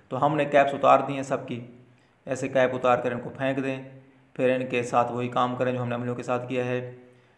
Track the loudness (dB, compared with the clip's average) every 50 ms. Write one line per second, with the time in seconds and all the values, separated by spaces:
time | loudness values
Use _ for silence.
0 | _ -8 -4 0 0 2 2 2 0 4 6 6 6 4 2 2 6 6 6 6
1 | 4 0 -4 -6 -4 -4 -4 -4 -4 -6 -10 -10 -12 -14 -20 -20 -20 _ _ _
2 | _ _ _ _ -8 -6 -6 -4 -4 0 2 2 2 2 2 2 2 4 4 4
3 | 2 -2 -4 -6 -8 -10 -8 -4 -4 -2 -2 -2 -2 -4 -4 -6 -10 -16 -20 -20
4 | -20 -20 _ _ _ _ -4 0 2 2 2 2 -2 -2 -2 -2 -2 2 2 2
5 | 2 2 0 -4 -4 -2 0 0 0 0 0 -2 -2 -2 -2 -2 -4 -4 -4 -4
6 | -4 -4 -6 -6 -4 -4 -2 -2 -2 -4 -4 -2 -2 -2 -2 -4 -4 -8 -12 -16
7 | -20 -20 _ _ _ _ _